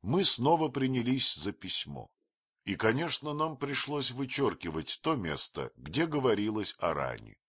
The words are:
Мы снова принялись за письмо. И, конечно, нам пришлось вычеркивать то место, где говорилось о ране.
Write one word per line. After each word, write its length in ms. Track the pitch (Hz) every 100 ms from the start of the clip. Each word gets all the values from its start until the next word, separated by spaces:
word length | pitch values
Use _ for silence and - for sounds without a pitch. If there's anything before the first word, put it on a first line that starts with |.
Мы 220 | - 170
снова 460 | 190 - 127 165 156
принялись 640 | 139 131 131 117 131 - -
за 160 | 82
письмо. 580 | - 95 - 76 69 53 _ _ _ _ _
И, 120 | - 98
конечно, 580 | 110 123 165 - 143
нам 240 | 147 156 143
пришлось 540 | 139 139 - 147 127
вычеркивать 880 | 123 135 - 131 82 85 78 78 -
то 140 | 156 151
место, 560 | 87 71 - 76 64 -
где 320 | 67 90 165
говорилось 680 | 151 127 104 104 107 98 -
о 140 | 87
ране. 440 | 73 65 57 55 50